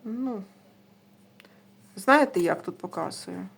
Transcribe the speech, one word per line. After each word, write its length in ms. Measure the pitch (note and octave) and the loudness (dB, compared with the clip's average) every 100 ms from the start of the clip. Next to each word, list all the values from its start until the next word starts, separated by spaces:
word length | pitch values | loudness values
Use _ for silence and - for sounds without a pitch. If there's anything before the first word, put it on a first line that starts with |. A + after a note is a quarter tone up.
Ну... 400 | A3+ A#3 C4 A3+ F#3+ - - _ _ _ _ _ _ _ - - _ _ - - | -8 -6 -6 -6 -10 -20 -20 _ _ _ _ _ _ _ -20 -20 _ _ -20 -4
Знаєте, 440 | - C#4+ C#4 F#3 | 6 6 6 2
як 240 | E3+ D#3 | 0 0
тут 140 | - F3 | -6 -10
показує? 720 | F3+ - E3 F#3 - F3+ F#3+ | -10 -6 -8 -8 -12 -12 -12